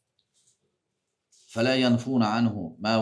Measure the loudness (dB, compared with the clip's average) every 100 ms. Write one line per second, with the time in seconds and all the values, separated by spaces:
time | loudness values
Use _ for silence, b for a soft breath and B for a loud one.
0 | _ _ _ _ _ _ _ _ _ _
1 | _ _ _ _ _ -2 0 2 2 2
2 | 0 0 0 0 0 -2 -10 -6 -2 0